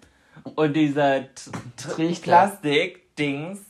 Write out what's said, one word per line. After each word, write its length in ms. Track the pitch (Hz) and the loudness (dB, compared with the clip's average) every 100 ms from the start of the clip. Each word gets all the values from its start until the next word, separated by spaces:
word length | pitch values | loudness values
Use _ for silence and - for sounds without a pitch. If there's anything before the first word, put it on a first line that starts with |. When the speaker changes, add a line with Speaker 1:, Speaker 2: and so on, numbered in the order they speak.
| _ _ _ - - | _ _ _ -20 -10
Speaker 1:
und 200 | - 156 | -2 0
dieser 480 | 147 151 139 139 135 123 | 2 2 2 2 2 -2
T-, 160 | - - - - - | -14 -14 -14 -14 -14
T-, 140 | - | -10
Speaker 2:
Trichter. 280 | 285 165 170 | -4 -4 -4
Speaker 1:
Plastik-Dings, 1400 | 175 175 202 - 147 143 180 - _ - 147 139 165 202 - | 2 4 4 2 0 0 0 -6 _ -6 -4 -4 -8 -12 -16